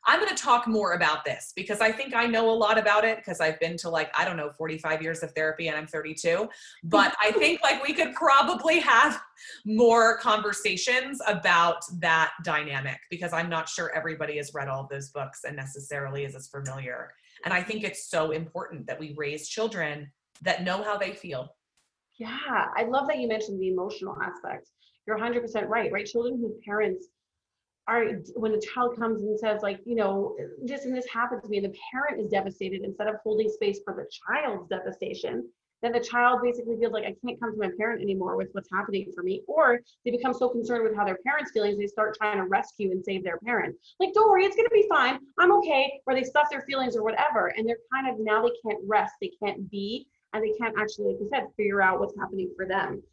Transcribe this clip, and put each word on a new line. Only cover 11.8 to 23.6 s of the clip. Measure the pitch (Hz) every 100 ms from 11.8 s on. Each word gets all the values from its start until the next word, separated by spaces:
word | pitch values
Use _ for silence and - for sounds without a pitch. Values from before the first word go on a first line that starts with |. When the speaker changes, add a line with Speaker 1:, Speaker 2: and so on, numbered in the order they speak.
| - 175
Speaker 1:
that | 170 160 156 -
dynamic | 170 151 151 139 135 - -
because | 175 175
I'm | 160 175
not | 160 160
sure | - 165
everybody | 160 160 151 151 147
has | 143
read | 147 139
all | 135
of | 135
those | 139 139
books | 143 139 -
and | -
necessarily | 143 135 143 139 143 139 139
is | 139
as | 135 -
familiar. | 139 135 135 127 123 - _ _ -
And | -
I | 180
think | 190 214
it's | 202 - -
so | 170 156
important | 156 165 180 - 156 -
that | 135
we | 156 147
raise | 147 151 -
children | - 226 196 151 147 147 _ _ _
that | 180 175
know | 180 196
how | 214 202
they | 185
feel. | - 180 131 127 _ _ _ _ _ _ _
Speaker 2:
Yeah, | 226 254 285 220 -
I | -
love | 233 262 277
that | 269
you | 233
mentioned | 220 208
the | 190